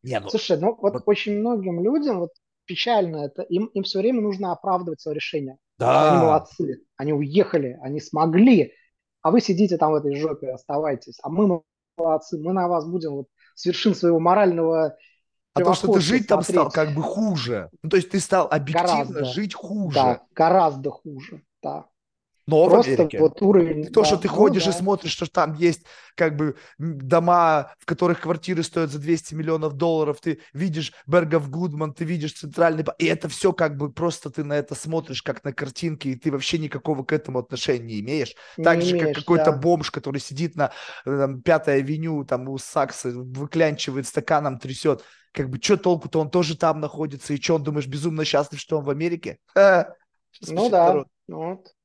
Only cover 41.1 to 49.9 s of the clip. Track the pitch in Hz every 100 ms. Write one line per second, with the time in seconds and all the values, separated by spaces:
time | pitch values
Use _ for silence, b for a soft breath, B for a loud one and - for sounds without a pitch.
41.1 | 139 135 131 120 160 156 139 139 156 160
42.1 | 151 135 127 127 135 - - 135 - 127
43.1 | 123 127 127 147 165 160 147 - 135 131
44.1 | - - 151 147 127 131 131 156 139 b
45.1 | b b - 135 127 - 202 185 175 -
46.1 | 160 151 180 160 160 165 156 151 147 156
47.1 | 139 - 143 - 165 143 147 135 143 160
48.1 | 156 151 143 147 147 - 156 139 143 170
49.1 | 170 117 - _ - 196 180 156